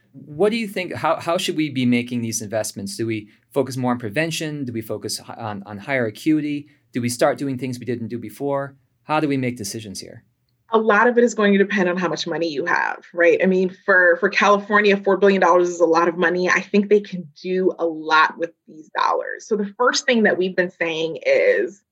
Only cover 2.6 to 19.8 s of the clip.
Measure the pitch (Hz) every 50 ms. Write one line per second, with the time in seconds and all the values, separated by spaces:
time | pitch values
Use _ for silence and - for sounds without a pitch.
2.6 | 107 - - 107 98 98 - - 117 113 110 107 104 - _ _ _ _ - 139
3.6 | 127 135 123 131 123 123 123 123 117 104 98 151 160 165 160 - 165 151 151 147
4.6 | 139 123 110 113 110 - 110 107 - 104 - - - - - - 113 107 104 101
5.6 | 101 104 107 101 101 139 139 131 120 110 110 - - 156 156 151 147 147 147 147
6.6 | 147 _ _ _ _ _ - 131 117 120 120 - 170 147 127 - 147 139 135 131
7.6 | 139 127 123 120 120 123 120 113 117 104 120 113 104 107 - - 143 143 139 139
8.6 | 139 139 - _ _ _ _ _ _ - 151 156 156 143 139 135 127 123 123 123
9.6 | 101 - - 113 107 101 95 - - - - - _ _ _ _ _ _ _ _
10.6 | _ - 233 226 220 220 202 208 226 247 233 240 240 226 214 214 208 202 202 196
11.6 | 196 202 202 202 180 180 175 185 180 165 156 - - 175 160 156 170 165 147 135
12.6 | 170 170 - - - 53 - - - - - 170 170 170 160 - 180 190 185 185
13.6 | 190 180 185 - _ - 190 180 180 175 170 175 202 190 196 196 196 202 208 202
14.6 | 202 202 208 208 214 202 196 196 202 196 190 185 202 196 196 190 185 170 180 180
15.6 | 180 175 175 170 175 165 160 165 170 175 165 175 180 165 180 180 180 175 - 190
16.6 | 196 - - 202 202 202 208 208 208 - 190 180 160 143 _ - - 185 185 185
17.6 | 190 175 - - 170 170 156 156 156 156 156 156 160 - - - 165 165 _ _
18.6 | _ - 156 156 156 _ - - - - 85 - - - 50 - - - 226 202
19.6 | 202 202 - -